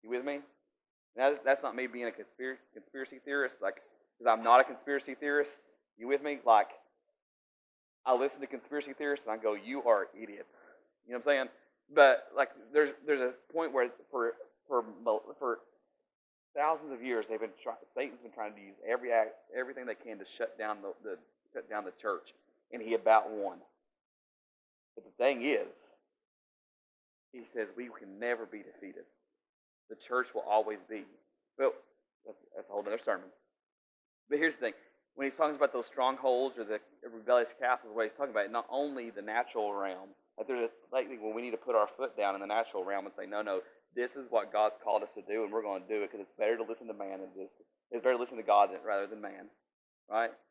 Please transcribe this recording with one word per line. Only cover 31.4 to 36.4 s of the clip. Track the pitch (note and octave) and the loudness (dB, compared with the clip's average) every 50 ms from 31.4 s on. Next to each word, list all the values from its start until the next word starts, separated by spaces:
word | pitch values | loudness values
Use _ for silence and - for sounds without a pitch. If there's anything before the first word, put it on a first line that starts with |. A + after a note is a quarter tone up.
| _ _ _ - | _ _ _ 0
But | C3+ B2+ - - - _ _ _ _ _ _ _ _ | 0 0 0 -2 -16 _ _ _ _ _ _ _ _
that's, | - G#2+ _ _ _ - | -20 -20 _ _ _ -18
that's | - G2+ - | -18 -16 -8
a | G2+ | -8
whole | G#2 | -8
other | G2+ G2+ G#2+ A#2 - | -6 -4 -6 -6 -2
sermon. | - G#2 F2+ F#2 F#2 - _ _ _ _ _ _ _ _ _ _ _ _ _ _ _ _ _ _ _ | -2 -4 -4 -4 -14 -20 _ _ _ _ _ _ _ _ _ _ _ _ _ _ _ _ _ _ _
But | C#3+ D3 | -2 0
here's | D#3+ E3 D3+ | 2 0 0
the | - | 0
thing. | B2+ A2+ - - - _ _ _ _ _ _ | -6 -6 -6 -8 -20 _ _ _ _ _ _
When | - C#3 C#3 | -6 -6 -6
he's | - | 0
talking | - D#3+ D3+ D3 | 0 0 0 2
about | C3+ D3 C3 - | 2 2 2 2
those | B2 A#2 | -2 -6
strongholds | - - C3+ B2+ B2+ C3 C3 C3 C3 B2 B2 | -6 -2 2 2 2 2 2 2 2 2 4